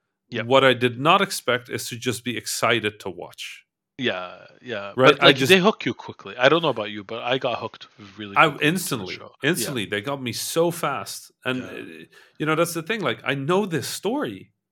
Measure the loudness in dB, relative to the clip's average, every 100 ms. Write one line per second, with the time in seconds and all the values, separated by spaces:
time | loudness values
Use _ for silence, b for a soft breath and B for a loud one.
0 | _ _ _ -8 4 6 6 4 2 0
1 | 2 4 2 -2 -2 -2 -2 -8 -8 -6
2 | -4 -4 -6 -8 -6 -2 0 2 0 -6
3 | -12 -12 -16 -14 -16 -16 _ _ _ -6
4 | -4 -4 -8 -14 -20 -20 -10 -8 -8 4
5 | 6 8 6 6 6 6 6 2 -4 -6
6 | -10 -14 -14 2 4 6 2 -2 -4 -8
7 | -10 -8 -2 -2 -2 -4 -8 -12 -20 _
8 | -20 -14 -4 4 4 4 0 0 -4 -6
9 | -6 -12 -14 -4 -2 0 -2 -4 -4 -4
10 | -4 -6 -6 -6 -4 0 0 0 -4 -4
11 | -8 -12 -16 _ -6 -6 -6 -12 -14 -16
12 | -20 b b _ -2 0 0 -2 -6 -4
13 | -2 -4 -4 -4 0 0 2 -4 -4 -6
14 | -4 -4 -4 -8 -16 _ _